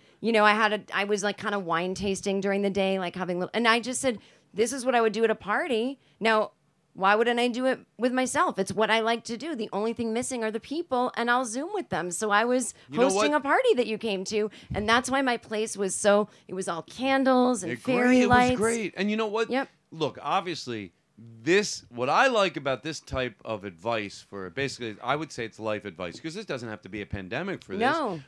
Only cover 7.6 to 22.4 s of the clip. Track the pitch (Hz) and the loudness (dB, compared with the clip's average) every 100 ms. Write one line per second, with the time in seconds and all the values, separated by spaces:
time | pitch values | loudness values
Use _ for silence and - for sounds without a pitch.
7.6 | 254 247 - - 247 254 254 285 359 - | 0 -2 -6 -4 0 0 0 2 0 0
8.6 | 196 180 214 226 226 233 - 226 311 269 | -4 0 2 2 2 -2 -4 -8 -6 -6
9.6 | 196 196 220 233 226 226 254 254 220 214 | -6 -4 -4 -2 -4 -4 -4 -4 -4 -4
10.6 | - 294 349 254 254 - 233 247 254 226 | -6 -8 -2 -2 0 0 2 2 0 -4
11.6 | 330 415 - 175 175 170 214 202 233 254 | -6 -6 -4 -4 -4 -4 2 2 4 2
12.6 | 233 - - 139 262 381 349 294 277 349 | 0 -8 -6 2 4 4 4 2 4 4
13.6 | 523 269 220 214 226 190 190 214 214 - | 4 4 2 -2 -2 -4 -2 -2 -2 -6
14.6 | - - 214 233 254 269 269 233 - 220 | -8 -4 2 4 4 0 0 -2 -4 -4
15.6 | 220 196 196 - 208 202 208 - - 190 | -4 -2 -4 2 4 6 4 -4 -12 -8
16.6 | 190 170 - - 262 269 262 254 247 247 | -6 -6 -8 -4 0 2 4 6 4 2
17.6 | 208 - - 247 247 254 247 247 247 254 | -4 -6 -2 2 4 6 6 6 6 4
18.6 | 220 233 208 - 202 214 220 208 226 254 | 2 0 -2 -2 0 0 0 -2 -2 -2
19.6 | - _ _ 160 147 143 143 180 180 156 | -4 _ _ -4 -4 -4 -2 -2 -2 -6
20.6 | - 113 95 - _ - 117 113 120 185 | -6 -8 -8 -14 _ -20 -20 -6 2 2
21.6 | 208 - - 120 127 170 269 233 | 2 -4 -10 -4 2 4 4 4